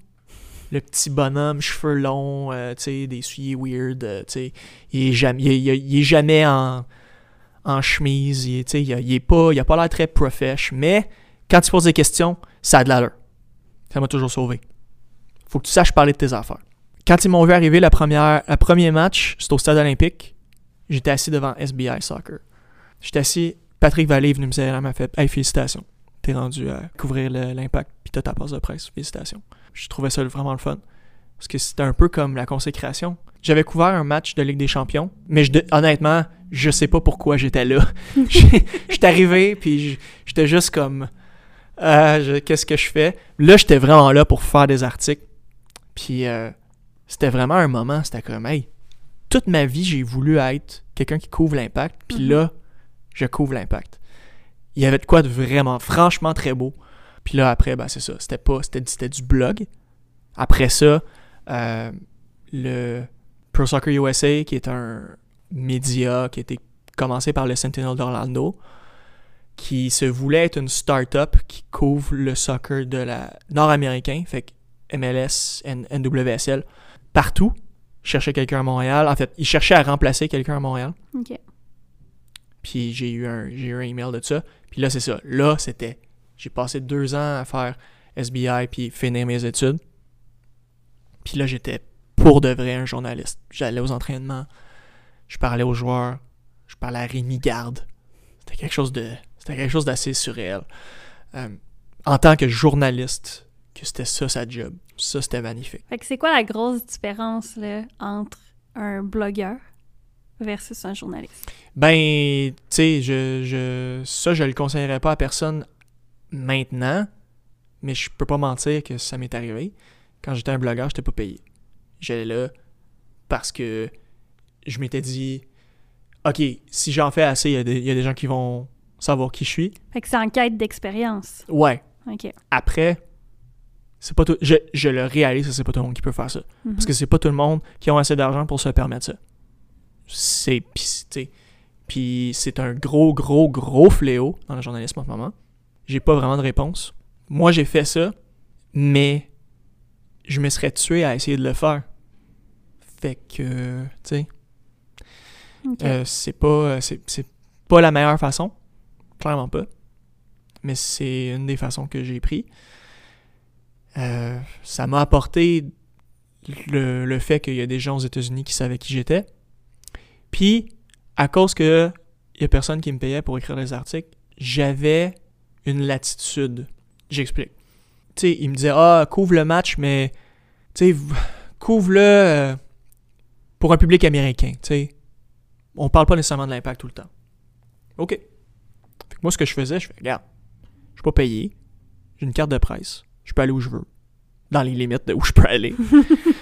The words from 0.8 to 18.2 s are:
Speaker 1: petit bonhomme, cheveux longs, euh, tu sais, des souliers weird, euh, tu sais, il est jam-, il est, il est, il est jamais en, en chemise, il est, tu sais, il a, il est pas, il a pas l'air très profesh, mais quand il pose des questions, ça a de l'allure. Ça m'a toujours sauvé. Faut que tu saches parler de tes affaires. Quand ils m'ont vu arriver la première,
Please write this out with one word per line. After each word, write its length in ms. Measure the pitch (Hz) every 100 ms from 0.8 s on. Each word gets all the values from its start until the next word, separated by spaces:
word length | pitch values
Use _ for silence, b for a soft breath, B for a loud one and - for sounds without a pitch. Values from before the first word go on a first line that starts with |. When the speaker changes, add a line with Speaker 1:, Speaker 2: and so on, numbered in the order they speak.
Speaker 1:
petit 300 | - - -
bonhomme, 500 | 139 135 143 147 147
cheveux 340 | - - 151
longs, 560 | 143 139 135 139 139 135
euh, 240 | 127 123
tu 80 | 123
sais, 240 | - 139 135
des 140 | 123
souliers 340 | - - 135
weird, 480 | 131 131 127 127 131
euh, 160 | 113 98 -
tu 60 |
sais, 200 | 131 127 - B B B
il 180 | 135 131
est 40 |
jam-, 260 | 120 127 127
il 100 | 139
est, 100 | 135
il 80 | 135
est, 100 | 135
il 200 | 139 143
est 20 |
jamais 440 | 143 156 147 156 151
en, 400 | 135 131 127 123 b b b b b b b
en 180 | - 135
chemise, 640 | - - 139 139 139 131 127
il 140 | 127
est, 40 |
tu 60 | 123
sais, 100 | 147
il 100 | 139
a, 40 | 120
il 140 | 120
est 80 | 127
pas, 320 | - 170 165
il 80 | 139
a 40 | 127
pas 100 | 160
l'air 140 | 165
très 160 | - 160
profesh, 640 | - 139 - 131 139 -
mais 380 | 127 151 202 208 b b b -
quand 160 | 175 -
il 40 |
pose 140 | 185
des 80 | 165
questions, 460 | 156 147 - 170 180 b b
ça 160 | - 143
a 60 |
de 40 | 127
l'allure. 240 | 131 120 - - _ _ - _ - -
Ça 80 | 143
m'a 80 | 135
toujours 220 | 139 127
sauvé. 320 | 131 123 117 - - - - - - - - -
Faut 120 | 139
que 80 | -
tu 60 |
saches 200 | 185 175
parler 200 | - 143
de 40 | 143
tes 160 | 139
affaires. 300 | 117 - - - _ _ - -
Quand 160 | 170
ils 60 | 190
m'ont 160 | 175
vu 80 | 165
arriver 260 | 175 160 170
la 120 | 175
première, 520 | - 151 147